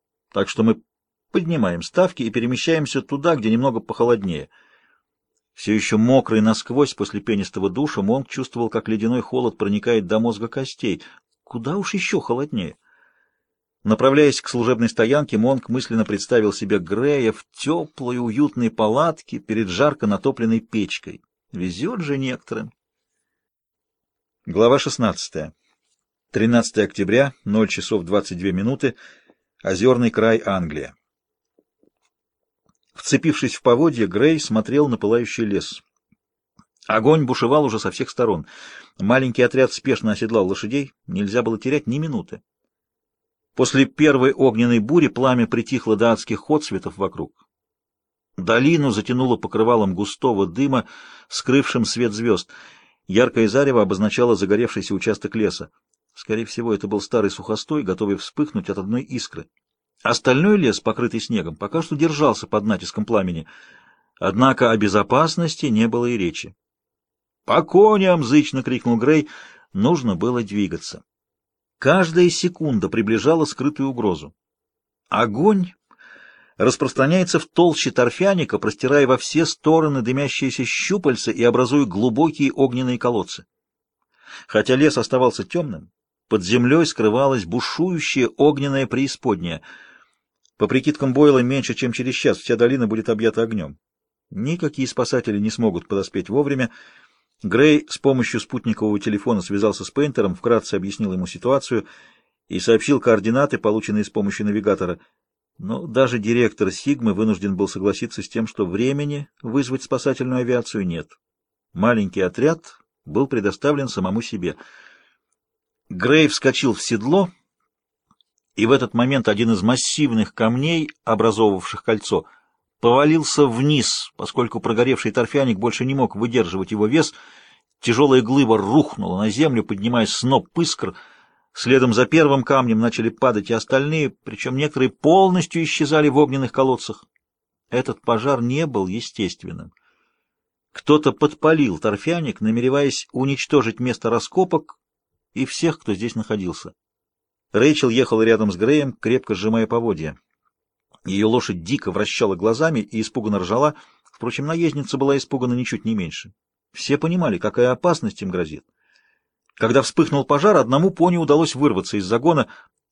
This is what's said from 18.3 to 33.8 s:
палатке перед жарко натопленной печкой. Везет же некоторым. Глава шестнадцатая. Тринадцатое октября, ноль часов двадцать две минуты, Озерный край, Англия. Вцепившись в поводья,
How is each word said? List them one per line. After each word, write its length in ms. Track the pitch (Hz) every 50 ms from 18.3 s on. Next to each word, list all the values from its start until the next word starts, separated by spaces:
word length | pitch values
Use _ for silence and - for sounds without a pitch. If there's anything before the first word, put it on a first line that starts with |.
| 107 135 147 143 - 123 120 110
палатке 720 | - - 110 107 113 139 160 170 160 - _ - - -
перед 300 | - - 110 113 110 92
жарко 380 | 87 98 143 151 - - -
натопленной 520 | 104 101 95 - 139 - - 117 113 113 113
печкой. 640 | - _ - 107 95 85 - - - - - - _ _ _ _ _ _ -
Везет 480 | 87 90 92 82 95 139 190 254 196
же 160 | 160 143 143
некоторым. 560 | 135 135 127 127 - _ - 113 113 110 113 - _ _ _ _ _ _ _ _ _ _ _ _ _ _ _ _ _ _ _ _ _ _ _ _ _ _ _ _ _ _ _ _ _ _
Глава 320 | - 85 101 113 120 135
шестнадцатая. 760 | 135 - 139 - - 117 104 85 - - - - 80 76 80 - _ _ _ _ _ _ _ _ _ _ _ _ _ _ _
Тринадцатое 520 | - 101 110 117 120 120 113 - - 107 101
октября, 500 | - - 104 98 92 107 127 139 139 - _ _
ноль 240 | 104 104 110 107 95
часов 340 | - - - - 113 98 82
двадцать 340 | 85 101 101 - - 95
две 140 | 85 92 98
минуты, 440 | 87 92 101 120 135 - - 123 - - - - - _ _ _ _ _ _ _ _ _ -
Озерный 480 | 95 95 90 110 131 127 120 120 110
край, 300 | - 110 110 113 113 113 -
Англия. 480 | 104 98 92 87 78 76 76 67 - - _ _ _ _ _ _ _ _ _ _ _ _ _ _ _ _ _ _ _ _ _ _ _ _ _ _ _ _ _ _ _ _ _ _ _ _ _ _ _ _
Вцепившись 640 | - - - 143 - - 160 147 - 147 117 -
в 60 | -
поводья, 440 | - 127 120 127